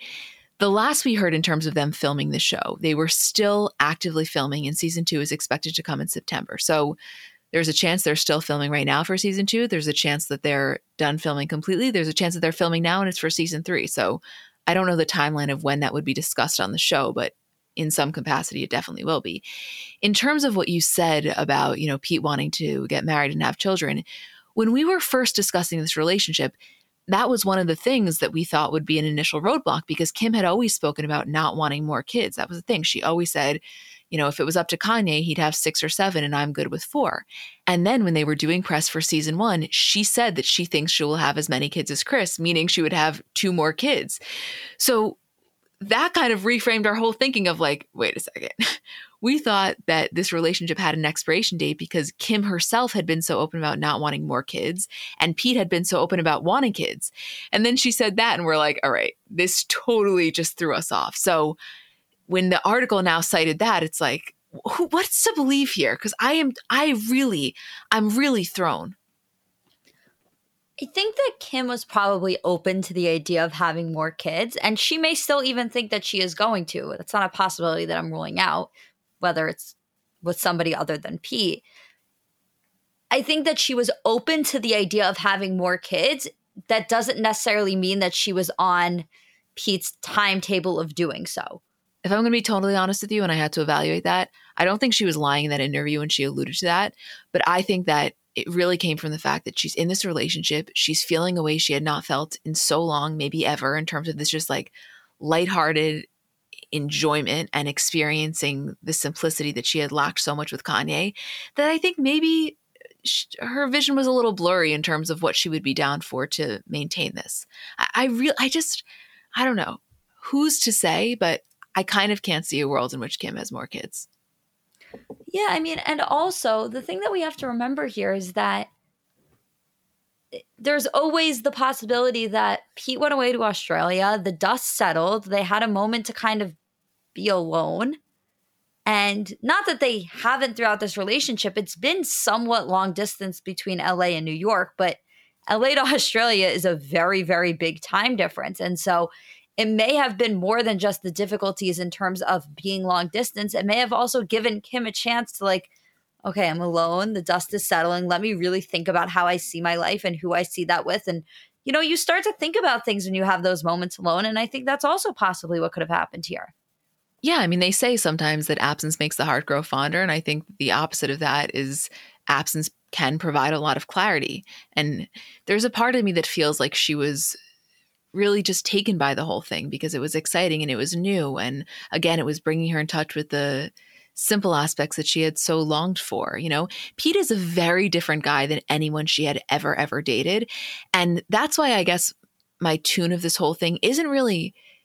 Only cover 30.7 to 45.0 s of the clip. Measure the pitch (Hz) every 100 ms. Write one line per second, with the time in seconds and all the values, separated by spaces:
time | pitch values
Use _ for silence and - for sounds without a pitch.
30.7 | - 151 147 151 147 - 151 156 156 151
31.7 | 143 151 131 - 240 - - - 170 -
32.7 | 196 165 - - 170 175 147 143 151 -
33.7 | - - - _ 160 143 - 143 175 170
34.7 | 165 208 233 190 151 165 156 156 - 156
35.7 | - 156 - 196 170 147 143 147 143 151
36.7 | 160 - 294 240 - - - - - -
37.7 | 175 185 254 190 160 151 147 156 180 190
38.7 | 156 156 160 160 156 156 165 226 175 160
39.7 | - - 208 208 - 233 156 - - 170
40.7 | 156 156 - 147 160 143 147 151 131 143
41.7 | 170 - 139 - 269 180 - 170 165 170
42.7 | - 156 175 156 147 - - 196 175 156
43.7 | 156 277 277 - - - - - - -
44.7 | - - 226